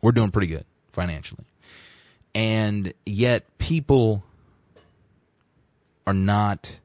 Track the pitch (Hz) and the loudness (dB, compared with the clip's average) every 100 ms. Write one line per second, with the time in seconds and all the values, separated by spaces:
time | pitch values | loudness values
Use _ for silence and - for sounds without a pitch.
0 | 117 120 107 104 92 80 - _ _ - | 4 4 2 0 -2 -6 -12 _ _ -6
1 | 90 78 - - - _ - - - - | -6 -6 -12 -18 -20 _ -20 -20 -20 -20
2 | _ _ _ 110 110 110 107 104 95 - | _ _ _ -4 -2 0 0 -2 -6 -8
3 | - 101 120 120 - _ - 165 143 139 | -8 0 2 2 -2 _ -2 -2 2 4
4 | 113 104 - _ _ _ _ _ _ _ | 4 0 -6 _ _ _ _ _ _ _
5 | _ _ _ _ _ _ _ _ _ _ | _ _ _ _ _ _ _ _ _ _
6 | - 98 95 104 104 101 - - | -4 0 2 2 0 -2 -10 -18